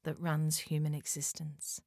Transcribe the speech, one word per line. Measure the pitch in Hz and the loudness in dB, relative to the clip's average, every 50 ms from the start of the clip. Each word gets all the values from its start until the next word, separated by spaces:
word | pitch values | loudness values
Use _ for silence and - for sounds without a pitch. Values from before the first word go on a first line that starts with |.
| _ | _
that | 160 151 - | -6 -6 -2
runs | 170 165 156 151 156 156 156 - | 2 2 4 4 4 4 2 0
human | - - 156 151 151 151 151 | 0 0 2 2 2 2 0
existence. | 147 - - - 143 143 - - - 160 151 147 - - - - - _ | 0 -2 -4 -2 -2 -2 -2 -2 -4 -6 -6 -6 -8 -8 -8 -8 -8 _